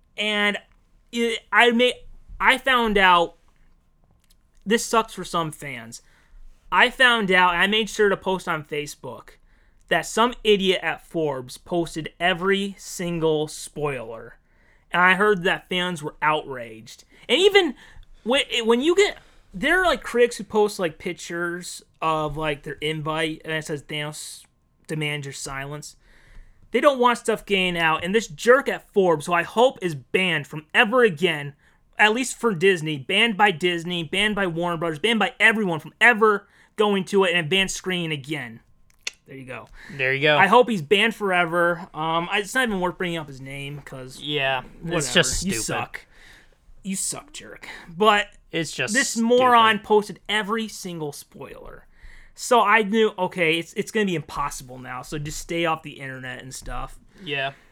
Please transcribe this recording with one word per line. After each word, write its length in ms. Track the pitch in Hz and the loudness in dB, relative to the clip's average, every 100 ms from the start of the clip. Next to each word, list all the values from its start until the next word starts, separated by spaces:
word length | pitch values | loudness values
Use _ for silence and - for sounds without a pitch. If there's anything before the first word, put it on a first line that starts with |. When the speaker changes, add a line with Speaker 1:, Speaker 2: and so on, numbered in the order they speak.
| _ - | _ -6
Speaker 1:
and 420 | 208 208 208 196 - _ _ _ _ | -4 0 0 -2 -10 _ _ _ _
it, 280 | 233 233 220 - | -4 -2 -4 0
I 180 | 214 240 | 4 4
made, 240 | 233 247 - - - - - | 4 2 0 -12 -20 -16 0
I 180 | 202 254 | 2 2
found 400 | 269 247 226 202 | 2 2 2 4
out, 380 | 185 175 170 - _ _ _ _ _ _ _ _ _ _ _ _ 190 | 6 6 2 -4 _ _ _ _ _ _ _ _ _ _ _ _ 0
this 180 | 233 | 0
sucks 300 | - 233 220 | 2 0 0
for 100 | - | -6
some 260 | 170 175 156 | -6 -4 -4
fans. 520 | 147 143 120 113 - _ _ _ - - - - | -6 -12 -12 -14 -18 _ _ _ -20 -20 -20 0
I 200 | 180 240 | 4 4
found 400 | - 254 233 190 | 4 4 4 4
out, 240 | 185 180 | 6 6
I 120 | 175 190 | 4 2
made 220 | 220 208 | 0 -2
sure 220 | - 208 | 2 2
to 60 | 185 | 2
post 300 | 190 185 185 | -2 -4 -4
on 180 | 160 | -6
Facebook 680 | 143 147 147 - 131 107 - - _ _ _ _ - | -6 -8 -8 -12 -14 -16 -18 -20 _ _ _ _ -4
that 160 | 170 | -4
some 300 | 156 220 240 - | -2 0 0 0
idiot 360 | 214 202 190 180 | 2 2 2 0
at 240 | 165 147 - | -2 -6 -6
Forbes 500 | 170 151 131 127 - | -4 -2 -4 -10 -16
posted 560 | - 175 165 160 151 - | -4 -4 -4 -6 -10 -2
every 540 | 175 170 190 196 196 190 | -2 0 0 0 -2 -8
single 680 | - - 175 170 160 151 156 | -14 -8 -6 -2 0 0 -2
spoiler. 840 | - - 151 143 127 113 113 113 - _ _ _ _ _ | -8 -14 -6 -6 -6 -10 -14 -18 -20 _ _ _ _ _
And 100 | 175 | 2
I 140 | 180 | 4
heard 280 | 185 214 196 | 4 2 2
that 240 | 180 156 - | 0 -2 -4
fans 320 | 180 180 165 | -4 -4 -6
were 140 | 151 - | -10 -2
outraged. 840 | 156 151 139 127 117 113 113 - _ _ - | 0 0 -4 -12 -14 -16 -20 -20 _ _ -2
And 120 | 277 | 2
even 340 | 403 392 320 - - - - - 208 | 4 4 2 -2 -16 -20 -20 -10 -2
wait, 180 | 269 - | 0 0
it, 160 | 240 226 | 0 2
when 140 | 240 | 2
you 140 | 311 | 2
get, 240 | 359 403 - - _ _ | 2 0 -2 -16 _ _
there 260 | 185 277 370 | -4 0 2
are, 60 | 359 | 2
like, 160 | 254 | -2
critics 340 | - 233 240 - | -2 2 2 0
who 80 | |
post, 340 | 208 214 208 208 | -4 0 0 0
like, 200 | 170 - | -6 -6
pictures 840 | 220 160 - 175 175 175 175 - - _ | -10 -10 -10 -8 -6 -8 -12 -16 -20 _
of, 340 | 165 156 151 147 | -2 -2 -4 -4
like, 260 | 156 143 | -4 -6
their 120 | 151 | -8
invite, 680 | 139 151 156 151 156 160 156 | -8 -6 -4 -4 -2 -4 -6
and 80 | 160 | -8
it 120 | 160 | -6
says, 180 | 151 147 | -6 -8
"Thanos 640 | - 151 147 151 - - _ _ _ _ - | -8 -8 -8 -10 -16 -18 _ _ _ _ -10
demands 400 | 156 147 147 139 | -6 -4 -6 -8
your 60 | |
silence." 640 | - 151 135 139 147 - - _ _ - - - _ _ | -12 -10 -10 -10 -12 -16 -20 _ _ -20 -20 -20 _ _
They 100 | 240 | 2
don't 180 | 294 262 | 4 6
want 180 | 240 233 | 4 2
stuff 280 | - 208 - | -2 -2 0
getting 320 | 190 185 170 | 0 0 2
out, 260 | 165 160 | 2 0
and 100 | 175 | 0
this 140 | 220 - | 0 -2
jerk 400 | 147 226 269 262 | 0 4 4 2
at 240 | 175 - | -6 -2
Forbes, 320 | 208 185 156 175 | 2 2 2 0
who 60 | |
I 100 | 170 | -2
hope 360 | 165 220 254 - | 0 4 4 2
is 140 | 180 | -6
banned 520 | 139 - 190 185 156 139 | -6 -2 0 0 -2 -4
from 200 | 151 - | -12 0
ever 280 | 214 226 254 | 2 4 4
again, 520 | 226 151 180 151 143 - _ _ _ - | 4 4 -2 -2 -8 -14 _ _ _ 2
at 140 | 214 | 2
least 260 | 233 254 - | 2 -4 -2
for 160 | 233 | -2
Disney, 440 | 165 196 175 156 147 | 2 4 4 0 -6
banned 380 | 131 196 233 196 | -2 2 2 4
by 120 | 208 | 2
Disney, 540 | 156 180 170 165 175 | 2 -2 -2 -4 -6
banned 300 | 156 185 214 | -4 -2 0
by 120 | 208 190 | 0 -2
Warner 300 | 165 175 170 | -2 -4 -2
Brothers, 220 | 170 151 | -4 -2
banned 200 | 226 226 | 0 2
by 140 | 190 - | 0 2
everyone 400 | 220 220 196 156 | 2 4 0 -4
from 140 | 160 - | -8 2
ever 460 | 226 220 220 202 - _ _ - | 4 6 4 2 -4 _ _ 0
going 280 | 214 196 - | 2 0 2
to 180 | 196 | 2
an 100 | 185 175 | 4 2
advanced 380 | 151 190 190 - | 2 0 0 -4
screening 360 | 190 180 160 | -4 -4 -4
again. 480 | 151 131 151 120 117 _ _ _ _ - - - | -6 -6 -8 -8 -16 _ _ _ _ -18 -18 -18
There 100 | 135 | -18
you 100 | 127 | -14
go. 220 | 120 110 - - 139 | -16 -16 -20 -14 -4
Speaker 2:
There 160 | 131 | -2
you 100 | 135 | 2
go. 140 | 151 151 | 4 6
Speaker 1:
I 100 | 190 | 6
hope 220 | 240 240 | 6 4
he's 140 | 208 | 0
banned 320 | 139 202 226 | 0 2 2
forever. 760 | 214 202 180 170 175 170 170 190 | 0 0 0 2 2 2 0 -8
Um, 340 | 156 160 165 175 | -6 -2 -2 -2
I, 100 | 208 | -4
it's 140 | 202 | -2
not 120 | 262 247 | -2 -2
even 140 | 190 | -2
worth 180 | 175 165 | -4 -4
bringing 200 | 180 165 | -6 -6
up 80 | 139 | -10
his 120 | 131 | -14
name, 400 | 135 139 139 143 | -14 -12 -12 -12
'cause 360 | - 135 131 135 | -14 -16 -16 -12
Speaker 2:
Yeah, 400 | 139 147 135 131 | -4 -2 0 -2
it's 280 | - - 170 | -6 -12 -6
Speaker 1:
whatever. 220 | 170 - | -4 2
Speaker 2:
just 280 | 185 - - | 2 2 0
Speaker 1:
You 80 | 185 | -2
Speaker 2:
stupid. 120 | 113 | -4
Speaker 1:
suck. 360 | 107 120 123 - - _ - - _ _ - - | -4 -6 -6 -12 -20 _ -20 -20 _ _ -20 -14
You 120 | 196 190 | -8 -6
suck, 360 | - - - | -6 -8 -14
jerk. 360 | - 107 - - - - | -18 -18 -18 -16 -18 -14
But 400 | 165 214 208 208 - _ | 2 4 4 0 -10 _
Speaker 2:
It's 200 | 165 156 | -4 -4
just 220 | - 127 | -4 0
Speaker 1:
this 220 | 247 - 226 | 0 0 0
moron 600 | 226 247 254 233 220 208 | 4 6 6 6 6 2
Speaker 2:
stupid. 80 | - | 2
Speaker 1:
posted 340 | 214 202 170 - | 2 2 -6 -4
every 400 | 214 196 226 220 | -4 -2 -4 -4
single 440 | - 185 170 147 | -10 -12 -10 -10
spoiler. 760 | - - 139 131 - - - - _ - - - | -12 -18 -18 -18 -18 -18 -20 -20 _ -20 -20 -20
So 280 | - - 240 | -12 2 4
I 220 | 208 220 | 6 2
knew, 280 | 196 226 214 - | 2 2 0 0
okay, 400 | 180 180 160 165 | -4 0 0 0
it's, 160 | 160 | -4
it's 160 | - - | -8 -4
gonna 160 | 214 202 | -2 -2
be 80 | |
impossible 640 | 160 143 151 143 - 127 127 | -2 -6 -8 -8 -8 -14 -16
now, 240 | 123 127 | -14 -14
so 160 | - 156 | -10 -10
just 200 | 151 - | -10 -10
stay 260 | - 170 165 | -6 -2 -2
off 160 | 160 | -4
the 160 | 147 - | -8 -14
internet 400 | 135 131 127 127 | -14 -12 -14 -14
and 140 | 131 | -14
stuff. 420 | - 131 123 131 - _ - | -14 -12 -10 -10 -14 _ -16
Speaker 2:
Yeah. 300 | 143 143 135 - _ | -8 -6 -6 -8 _